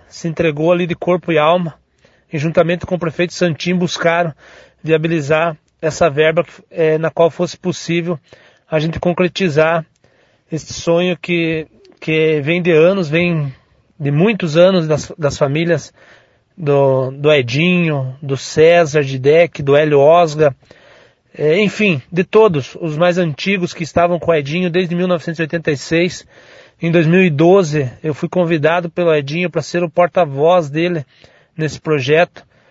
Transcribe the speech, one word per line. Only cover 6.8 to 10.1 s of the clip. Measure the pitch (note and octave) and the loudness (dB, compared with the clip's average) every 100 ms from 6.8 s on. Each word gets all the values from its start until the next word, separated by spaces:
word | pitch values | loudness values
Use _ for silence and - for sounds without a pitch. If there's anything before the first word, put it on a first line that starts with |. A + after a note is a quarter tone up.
| D#3 D#3 | 0 0
na | D#3+ | -2
qual | - E3 | 0 0
fosse | - F3 - | 0 -6 -6
possível | F3+ - - E3+ E3+ D#3+ - - _ _ _ | -6 -6 -4 -4 -4 -8 -10 -20 _ _ _
a | D#3+ | -2
gente | D#3+ D#3 | -2 -2
concretizar | F3+ E3+ F3+ - F#3+ D3 D#3+ E3 D#3+ _ _ | -4 -2 -2 -2 -2 2 2 0 -4 _ _